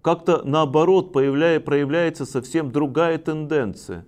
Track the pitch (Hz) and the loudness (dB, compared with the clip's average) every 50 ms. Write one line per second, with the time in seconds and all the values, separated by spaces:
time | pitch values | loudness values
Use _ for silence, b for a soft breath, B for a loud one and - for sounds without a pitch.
0 | _ 160 165 165 165 - 175 147 - 139 135 156 156 143 131 151 160 170 190 185 | _ 0 -2 0 2 0 0 2 2 0 0 2 2 2 2 2 4 4 4 2
1 | 170 185 - 139 135 139 139 143 160 170 165 151 160 - 143 143 143 135 143 170 | 2 0 0 0 2 2 2 2 2 2 2 2 0 0 0 0 0 0 0 0
2 | 170 165 160 - 139 - - 135 120 127 - 160 160 135 113 147 151 143 127 147 | 0 0 -2 -4 -10 -6 -6 -6 -6 -2 -2 -2 -2 0 -2 -2 -2 -2 0 0
3 | 170 165 165 160 160 - 160 156 156 147 156 147 127 104 92 - - - 98 85 | 2 2 0 -2 -4 -6 -6 -6 -4 -2 -2 -2 -2 -2 -6 -10 -12 -12 -12 -12
4 | 85 | -12